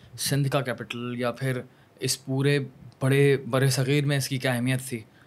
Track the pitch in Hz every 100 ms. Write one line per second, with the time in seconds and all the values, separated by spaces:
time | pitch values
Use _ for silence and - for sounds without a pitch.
0 | - - - 139 139 147 127 113 113 120
1 | 123 123 123 120 117 120 - _ _ -
2 | 131 - - 135 139 143 131 - - -
3 | 131 139 139 135 117 131 135 131 127 147
4 | 139 143 131 131 131 123 123 131 - 117
5 | 107 _